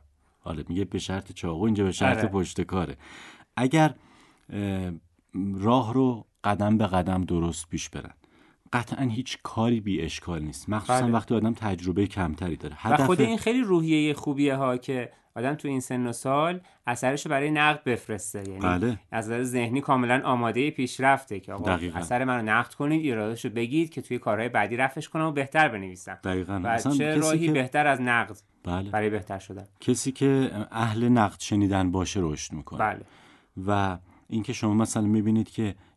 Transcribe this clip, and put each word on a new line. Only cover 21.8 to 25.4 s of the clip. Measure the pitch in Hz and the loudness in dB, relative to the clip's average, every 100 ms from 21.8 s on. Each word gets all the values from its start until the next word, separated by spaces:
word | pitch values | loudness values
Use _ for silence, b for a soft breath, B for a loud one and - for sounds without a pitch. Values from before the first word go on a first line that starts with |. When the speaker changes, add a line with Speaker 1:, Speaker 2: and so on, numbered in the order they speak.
| 87 85 | 0 -6
Speaker 2:
اثر | 85 123 | -2 -2
منو | 131 123 | 0 0
نقد | 110 110 120 | 2 2 2
کنید، | - 143 160 | -2 0 0
ایراداشو | 156 113 107 113 127 | 0 0 -2 -4 -4
بگید | 107 117 151 160 | -4 0 0 0
که | 147 | -4
توی | 123 123 | -6 -4
کارهای | 120 107 120 | -2 0 0
بعدی | 120 104 117 | 0 0 0
رفعش | 135 156 147 | -2 -2 -8
کنم | 160 160 | -4 -2
و | |
بهتر | 143 | -2